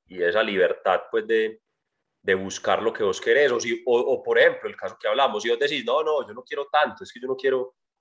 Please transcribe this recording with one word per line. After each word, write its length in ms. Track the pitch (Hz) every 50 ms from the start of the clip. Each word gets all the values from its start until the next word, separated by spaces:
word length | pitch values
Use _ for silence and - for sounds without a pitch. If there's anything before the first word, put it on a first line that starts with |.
| _
y 160 | _ 92 90 87
esa 200 | 87 90 107 113
libertad, 600 | 107 101 92 90 82 - - - 98 92 90 - -
pues, 160 | - 113 107
de, 340 | 107 113 110 110 110 110 - _ _ _ _ _ _ _ _ _ _ _ _ _
de 120 | 101 95
buscar 480 | 95 95 98 95 - - 110 95 - 101
lo 100 | 113 107
que 120 | - 110
vos 160 | 98 92 -
querés, 320 | - 117 117 139 147 139 120
o 80 | 113
si, 220 | 117 120 117 113 -
o, 100 | 127 120 120
o, 240 | 127 135 127 120 -
por 160 | 117 117 117
ejemplo, 300 | 135 - - - - 107
el 80 | -
caso 220 | - - 95 95 -
que 80 | - 107
hablamos, 340 | 107 127 139 131 107 104 104
si 60 | 117
vos 100 | 120 120
decís, 260 | 143 143 151 139 117
"No, 180 | 117 127 147 156
no, 240 | 156 151 143 120
yo 80 | 104 104
no 80 | 120 127
quiero 240 | - 147 143 139
tanto, 380 | - - 151 151 131 101 - 95
es 80 | - -
que 80 | 120
yo 80 | 123 131
no 80 | 131
quiero", 400 | 131 - 135 131 127 127 127 - _ _ _ _ _